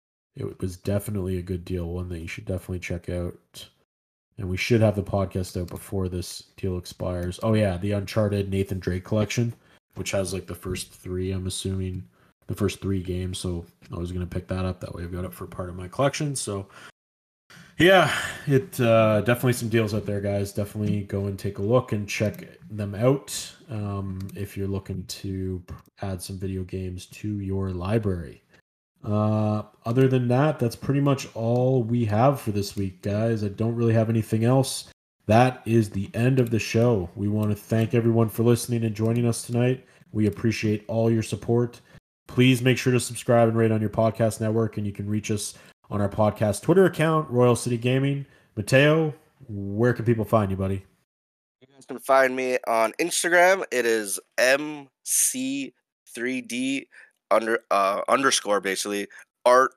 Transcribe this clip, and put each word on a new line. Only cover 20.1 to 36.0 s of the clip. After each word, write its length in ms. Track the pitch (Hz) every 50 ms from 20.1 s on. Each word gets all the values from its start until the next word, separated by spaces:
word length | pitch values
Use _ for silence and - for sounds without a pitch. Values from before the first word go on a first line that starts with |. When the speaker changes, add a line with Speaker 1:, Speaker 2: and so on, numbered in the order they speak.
| 101 101
Speaker 1:
guys. 320 | 101 101 101 101 101 98
Definitely 500 | - 110 104 - - 107 104 104 104 104
go 240 | 98 - 104 98 101
and 120 | 101 98 95
take 200 | - 101 - -
a 40 |
look 300 | 98 104 123 127 127 -
and 160 | 113 104 104 104
check 500 | - - 110 101 90 - - - - - - -
them 240 | 107 104 104 101 101
out, 580 | 95 117 131 143 139 - - - - - - - - - -
um, 500 | 113 107 104 101 101 98 98 98 95 92 95 - -
if 200 | - 98 - -
you're 120 | 98 98 98
looking 360 | 98 95 - - 95 92 90
to 580 | - - - - 95 95 95 95 92 92 90 87 - - - - _ _ -
add 200 | 104 98 95 90
some 160 | - - 98 92
video 240 | 98 95 95 92
games 440 | 92 90 - 95 92 92 90 90 -
to 340 | - - - - 107 107 101
your 300 | 98 95 95 98 95 95
library. 720 | 92 90 87 95 110 117 107 101 92 85 76 62 55 - _ _ _ _ _ _ _ _ _ _ _ _
Uh, 600 | - 104 104 107 107 107 107 107 107 107 107 107 104 - _ _ _
other 220 | 117 117 131 135 127
than 200 | 131 127 123 120
that, 300 | 123 127 147 156 147 -
that's 180 | 123 117 -
pretty 240 | - - - 139 143
much 260 | 143 143 135 131 - - -
all 480 | 110 113 113 120 123 127 127 131 127
we 220 | 113 110 120 120 117
have 340 | 104 104 107 123 143 139 123
for 100 | - 113
this 260 | 98 101 98 - -
week, 240 | 101 98 92 90 -
guys. 420 | - 104 101 107 113 117 113 107
I 60 | 104 101
don't 260 | 98 - 113 113 117
really 200 | 117 117 117 110
have 160 | 113 113 110
anything 340 | 113 113 107 - 113 110 113
else. 460 | 120 131 135 127 - - - - - - _ _ _ _ _ _
That 360 | - 107 117 127 127 127 - -
is 240 | 107 113 117 107 98
the 220 | 98 98